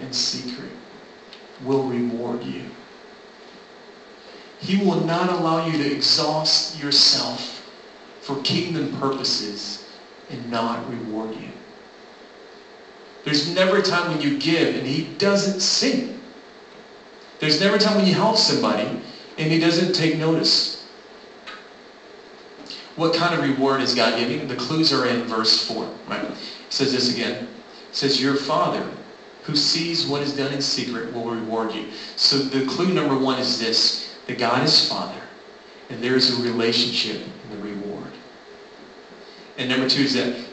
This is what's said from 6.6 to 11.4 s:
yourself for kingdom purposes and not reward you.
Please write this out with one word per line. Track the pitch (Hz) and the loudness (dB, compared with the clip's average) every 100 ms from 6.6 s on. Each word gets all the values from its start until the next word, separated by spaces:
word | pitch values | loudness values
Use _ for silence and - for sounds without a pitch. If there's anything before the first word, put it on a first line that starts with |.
| - 160 | 0 -6
yourself | 143 131 - 135 123 120 - - - - - - - - | 2 6 6 4 0 -4 -8 -12 -16 -20 -20 -20 -20 -18
for | - 139 | -6 -4
kingdom | 131 165 180 160 135 123 | 0 0 0 -2 -2 -2
purposes | 135 131 120 107 104 101 - - - - - - - | -2 0 0 -2 -4 -8 -10 -10 -14 -20 -20 -20 -14
and | 131 117 | -12 -6
not | 117 117 117 - | -2 -2 -4 -6
reward | 117 107 107 110 | -8 -6 -6 -6
you. | - | -8